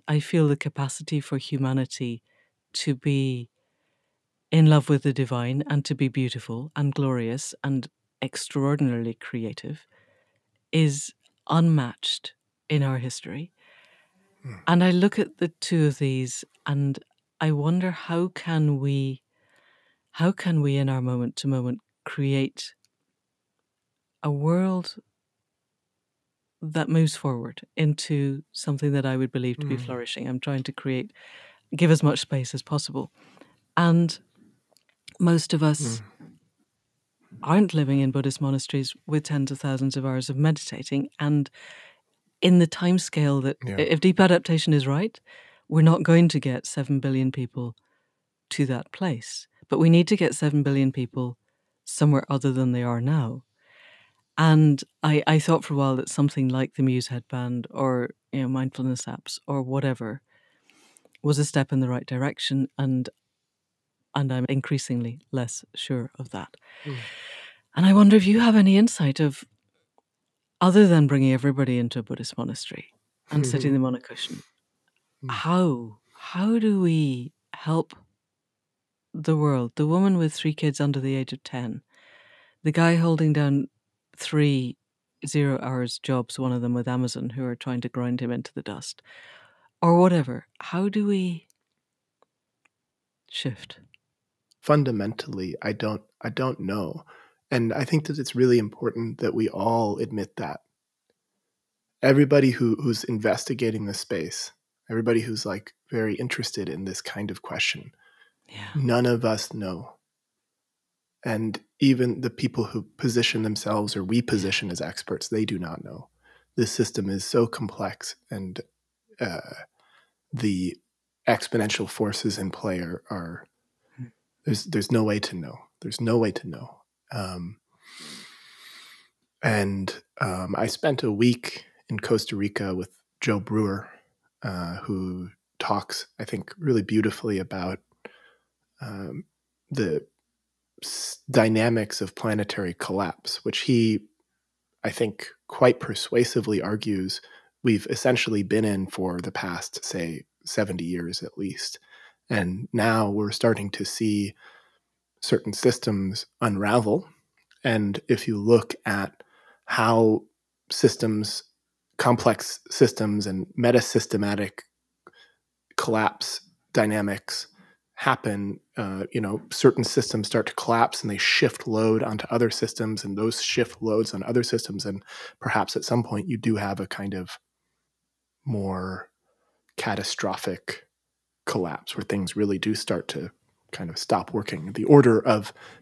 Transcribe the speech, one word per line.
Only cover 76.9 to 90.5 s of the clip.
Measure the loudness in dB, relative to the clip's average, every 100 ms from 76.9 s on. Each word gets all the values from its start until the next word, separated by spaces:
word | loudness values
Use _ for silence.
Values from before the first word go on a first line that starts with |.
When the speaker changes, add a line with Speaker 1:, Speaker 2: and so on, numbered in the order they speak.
| 4 2 -2 -8 -16 _
Speaker 1:
help | -10 -2 -2 -2 -10 _ _ _ _ _ _ _ _ _ _ _
the | -6 -2 2
world? | 2 2 -2 -2
The | 0
woman | 2 4 2
with | 0
three | -2 -4
kids | -2 -2 0
under | 0 0
the | -2
age | -2 -4
of | -10
ten, | -10 -8 -8 -8 -14 _ _ -20 _ _ _ _
the | 0
guy | 4 4 6
holding | 4 4 4
down | 4 4 2 -2 _ _ _ _ -14
three | -2 2 4 2 -2 -8 _ _ _ _ -4
zero | 0 2 0
hours | -2 -4 -4 -6
jobs, | -2 -2 -2 -4
one | -2
of | -2
them | -2
with | -2 -2
Amazon, | -2 -2 -4 -8
who | -6
are | -8 -8
trying | -6 -6
to | -6
grind | -4 -4 -4
him | -4
into | -6 -8
the | -12
dust, | -12 -12 -14 -16 _ -20 -20 -20 -20 _ _ _
or | 4 6
whatever. | 6 4 0 -6 -12